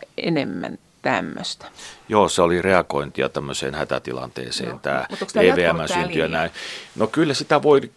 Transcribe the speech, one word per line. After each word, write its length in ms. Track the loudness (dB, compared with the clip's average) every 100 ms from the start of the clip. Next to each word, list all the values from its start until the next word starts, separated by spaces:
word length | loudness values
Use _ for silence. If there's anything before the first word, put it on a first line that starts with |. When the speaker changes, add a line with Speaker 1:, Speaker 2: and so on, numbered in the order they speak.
| -8 -6
Speaker 1:
enemmän 600 | -2 -2 -2 -6 -8 -10 _ _
tämmöstä? 640 | -2 -2 -4 -8 -10 -12 -16 -20 -20 -16 0
Speaker 2:
Joo, 200 | 4 4
se 120 | 4
oli 200 | 4 4
reagointia 680 | 4 4 4 -2 -4 -2 -4
tämmöiseen 460 | -4 -8 -6 -6 -6
hätätilanteeseen, 920 | -4 -4 -6 -8 -8 -10 -8 -8 -8
Speaker 1:
Joo. 100 | -6
Speaker 2:
tää 240 | -4 -2 -4
Speaker 1:
Mut 120 | -8
onks 120 | -4
tää 100 | 4
Speaker 2:
E 120 | 6 6
V 20 |
M 20 |
Speaker 1:
jatkunut 280 | 2 2 -2
tää 140 | -2
Speaker 2:
syntyy 200 | -2 -2
ja 40 | 0
Speaker 1:
linja? 140 | 0
Speaker 2:
näin. 120 | -2 -6 -12 -14 -10 -4
No 120 | -2
kyllä 260 | 2 0
sitä 300 | 0 2 4
voi 280 | 6 4 4